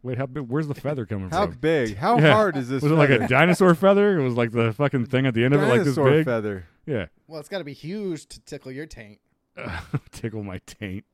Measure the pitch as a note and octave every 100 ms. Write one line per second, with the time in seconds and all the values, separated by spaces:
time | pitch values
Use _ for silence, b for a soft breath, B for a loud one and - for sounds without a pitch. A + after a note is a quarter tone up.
0 | B2 B2 C3+ C3 B2+ C3+ D#3 C#3 C#3 D3
1 | A2 G#2 F#2+ D#3+ G3+ C3+ D3 D#3+ A#2 G2
2 | E3 A#3+ D#3 C#3+ G#3 D3 B2 C3+ D3 D#3
3 | C#3+ C3+ A#2+ B2+ E3 F3+ F#3 E3 F#3+ G3+
4 | G#3 F#3 C3 A#2+ A#2 A#2 A2+ G#2+ C#3+ C3+
5 | A2+ B2 C3+ A2+ A#2+ D3 D3 B2 E3 C3+
6 | C3+ D3 D3 A#2 G#2+ G2 F2+ _ - C3
7 | E2+ _ _ D#3 C#3+ G3 D3 C3+ D3 G3+
8 | G3+ D#3 - A#2+ _ C#3+ C3 C3 D#3 -
9 | G#2+ G#2 _ _ _ - B2 F2 - C#3+
10 | _ - A#2 A2 G2+ F#2 - - G#2 F#2+
11 | -